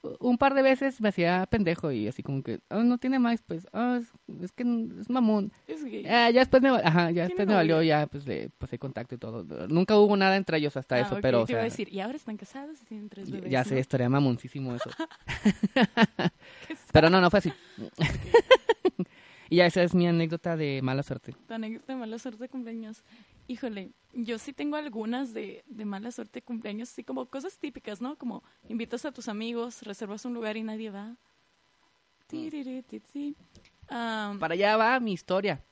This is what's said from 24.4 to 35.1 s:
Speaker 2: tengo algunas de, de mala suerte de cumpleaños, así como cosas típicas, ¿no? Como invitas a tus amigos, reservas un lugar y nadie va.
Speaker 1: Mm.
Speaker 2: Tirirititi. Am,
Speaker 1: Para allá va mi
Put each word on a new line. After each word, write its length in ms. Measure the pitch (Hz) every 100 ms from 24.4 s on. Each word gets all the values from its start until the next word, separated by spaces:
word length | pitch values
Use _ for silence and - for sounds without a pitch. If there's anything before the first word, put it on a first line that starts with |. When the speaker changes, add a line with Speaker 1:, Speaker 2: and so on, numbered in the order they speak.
| -
Speaker 2:
tengo 220 | 269 294 302
algunas 580 | 294 214 214 247 269
de, 280 | 220 202 - _
de 180 | 214
mala 260 | 208 196 226
suerte 280 | 240 214 247
de 20 |
cumpleaños, 480 | - 233 208 208 247
así 140 | -
como 220 | 240 262 254
cosas 320 | 269 330 -
típicas, 420 | 285 247 - 208
¿no? 160 | 254 302
Como 260 | 240 190 _ _ -
invitas 340 | 220 226 240
a 80 | 302
tus 160 | 254 226
amigos, 540 | 208 226 233 240 -
reservas 420 | 226 202 208 202
un 80 | 247
lugar 240 | 240 214 220
y 60 |
nadie 280 | 220 220 220
va. 180 | 196 214
Speaker 1:
Mm. 80 | 240 _ _ _ _ _ _ _ _ _ _ _
Speaker 2:
Tirirititi. 1120 | 311 320 302 262 254 247 214 _ 285 285 294 _ - _ _ -
Am, 500 | 240 233 220 208 202
Speaker 1:
Para 160 | 160
allá 240 | 170 202 220
va 200 | 226 254
mi 140 | 226